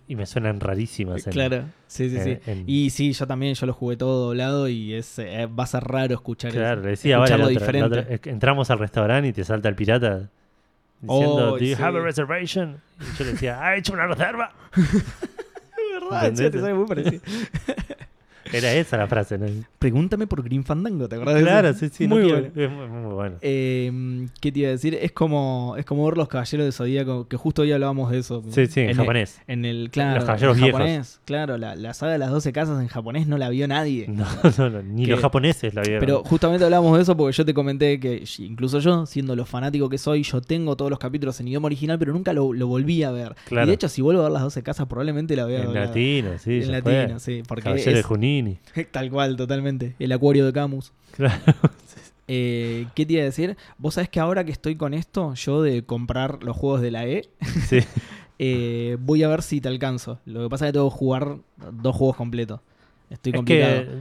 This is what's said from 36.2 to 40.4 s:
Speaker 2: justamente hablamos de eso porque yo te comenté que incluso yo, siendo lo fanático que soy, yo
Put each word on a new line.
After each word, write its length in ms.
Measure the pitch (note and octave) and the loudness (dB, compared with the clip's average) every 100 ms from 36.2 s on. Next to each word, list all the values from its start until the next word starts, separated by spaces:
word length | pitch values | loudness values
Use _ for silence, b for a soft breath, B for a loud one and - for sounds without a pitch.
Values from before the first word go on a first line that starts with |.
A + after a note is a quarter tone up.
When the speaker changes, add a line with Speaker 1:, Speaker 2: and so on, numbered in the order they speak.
Speaker 2:
justamente 420 | - D#3+ E3 F3+ | 2 2 4 4
hablamos 320 | E3+ F3 E3 D#3+ | 6 6 8 8
de 60 | |
eso 140 | F3+ E3 | 6 4
porque 200 | C#3 C3 | 2 2
yo 80 | |
te 80 | D#3 | 2
comenté 460 | D3 C#3 C#3 C#3+ C#3+ | 2 0 2 2 2
que 240 | B2+ A#2+ - - | -2 -6 -8 -14
incluso 400 | F#2+ A2+ B2+ C#3+ | -12 -4 -2 2
yo, 280 | D#3+ F3 D#3 | 4 4 2
siendo 280 | C#3+ C3 | -4 -2
lo 100 | A#2+ | -4
fanático 440 | A#2+ B2 C3+ C#3+ C3+ | -4 -4 -2 0 -2
que 100 | C3+ | -2
soy, 240 | - D3+ | 0 0
yo 180 | C#3+ B2+ | 0 -4